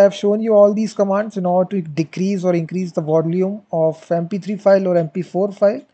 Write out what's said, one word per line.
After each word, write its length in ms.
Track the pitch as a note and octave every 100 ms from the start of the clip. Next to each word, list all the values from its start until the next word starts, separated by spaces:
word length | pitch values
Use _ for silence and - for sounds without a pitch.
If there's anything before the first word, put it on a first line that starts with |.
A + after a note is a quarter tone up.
I 20 | G3+
have 100 | -
shown 240 | G3+ G#3+ A3+
you 100 | G#3
all 160 | G3+ G#3+
these 120 | A3 -
commands 400 | G3 G3 G#3+ G3+
in 60 | F3+
order 280 | F3+ F3+ G3+
to 60 | D#3+ D3+
decrease 420 | D#3 E3+ F#3+ G3 F3+
or 20 | E3+
increase 340 | D#3+ F3+ F3+ F3
the 20 | D3+ D#3+
volume 420 | E3 F3+ F#3+ G#3 -
of 340 | E3 D#3+ D#3 - E3+
M 100 | E3+ G3+
P 20 | F3+
three 100 | G3 G3
file 200 | G3 F#3
or 40 | F3 D#3+
M 40 | F#3
P 80 | -
four 200 | F3+ G3+ F#3+
file 180 | G3+ C4 -